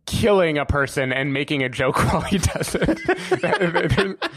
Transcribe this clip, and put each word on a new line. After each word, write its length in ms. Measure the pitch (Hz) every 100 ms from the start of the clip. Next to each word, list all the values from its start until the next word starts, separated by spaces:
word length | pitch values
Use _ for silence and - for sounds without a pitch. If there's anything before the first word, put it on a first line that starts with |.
| -
killing 520 | - 220 196 170 147
a 60 | 139
person 460 | 143 135 147 127
and 200 | 131 143
making 300 | 139 143 143
a 60 | 127
joke 280 | 127 131 -
<laughs> 160 | 123
while 100 | 160
he 160 | - 190
does 360 | - - 160
it. 240 | - 190 320
<laughs> 360 | - 381 - -
There, 760 | 170 - 170 165 156 - 196 - -